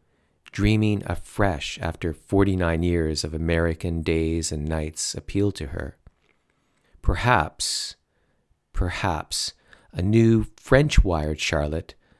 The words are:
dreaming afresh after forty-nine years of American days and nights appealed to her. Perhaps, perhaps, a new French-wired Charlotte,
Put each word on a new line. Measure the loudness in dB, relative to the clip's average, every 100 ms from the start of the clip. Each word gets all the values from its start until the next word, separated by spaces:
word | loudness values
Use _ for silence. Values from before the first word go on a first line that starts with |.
| _ _ _ _ -12
dreaming | 0 4 4 2 0 -2
afresh | -8 -6 -2 0 0 -6 -6
after | -6 -4 -6
forty-nine | -6 0 2 4 2 0 0
years | 0 0 0 -2 -4
of |
American | -4 0 2 0 -2 -4 -2
days | 0 0 0 -2 -4
and | -4 -4
nights | -4 -4 -6 -8
appealed | -8 -6 -2 -2
to | -2 -8
her. | -8 -10 -12 _ _ _ _ _ _ _ _ _ _
Perhaps, | -2 0 2 2 2 -4 -6 -6 -8 -14 _ _ _ _ _ _ _
perhaps, | -2 -2 -2 -2 -4 -6 -6 -8 -10 _ -20 _
a | -4
new | 2 4 6 4 0 -8
French-wired | 2 2 4 4 4 2 -2 -4
Charlotte, | -2 -2 -2 -4 -8 -16 _ _